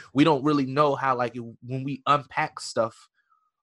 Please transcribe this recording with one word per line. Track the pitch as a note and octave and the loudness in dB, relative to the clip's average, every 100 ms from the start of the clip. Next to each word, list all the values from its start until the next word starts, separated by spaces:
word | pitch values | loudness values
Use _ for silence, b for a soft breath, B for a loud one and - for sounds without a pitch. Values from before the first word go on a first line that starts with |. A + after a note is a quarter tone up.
| B | B
we | C3 | 2
don't | D#3+ C#3+ | 4 4
really | C#3 D3 C3 | 2 0 0
know | C3+ D3+ C#3 | 2 2 2
how, | C3+ B2 | -2 0
like, | B2 A#2+ | -2 -6
when | A#2 A2 B2 C3 | -12 -14 -10 -6
we | C3+ C3+ - | -6 -4 0
unpack | C#3+ B2+ - D3+ - | 0 0 -6 -6 -6
stuff, | - - A2+ - _ _ _ _ _ _ | -6 -2 -2 -4 _ _ _ _ _ _